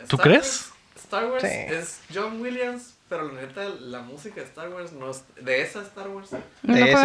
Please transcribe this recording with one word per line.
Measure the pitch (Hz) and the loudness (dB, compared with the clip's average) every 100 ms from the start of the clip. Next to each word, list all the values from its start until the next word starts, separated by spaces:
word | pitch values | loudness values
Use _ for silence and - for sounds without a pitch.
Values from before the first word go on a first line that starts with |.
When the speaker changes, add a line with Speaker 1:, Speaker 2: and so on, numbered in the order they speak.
| - | -2
Speaker 1:
¿Tú | 139 | 4
Speaker 2:
Star | |
Speaker 1:
crees? | 147 247 | 8 8
Speaker 2:
Wars, | - - - - _ - | 6 -4 -8 -20 _ -20
Star | - 202 233 | -8 -4 -2
Wars | 254 | -2
Speaker 3:
Sí. | - - - | -2 -4 -4
Speaker 2:
es | 165 165 - - | -6 -8 -14 -10
John | 170 220 226 | -8 -6 -6
Williams, | 247 247 247 247 - _ _ | -8 -6 -6 -8 -14 _ _
pero | 165 151 | -8 -8
la | 131 | -10
neta, | 135 190 202 170 | -12 -10 -10 -10
la | 127 123 | -12 -14
música | 120 147 214 202 | -14 -16 -14 -14
de | - | -14
Star | - 175 | -14 -14
Wars | 180 170 | -12 -14
no | 147 131 | -12 -12
es, | 131 - - | -12 -16 -10
de | 123 131 | -2 0
esa | 165 214 | -2 -8
Star | 196 - 196 | -12 -12 -12
Wars | 196 - - - _ | -12 -12 -14 -14 _
Speaker 4:
No | - | 4
Speaker 3:
De | 247 | 6
Speaker 4:
fue | 254 | 8
Speaker 3:
esa | 277 | 8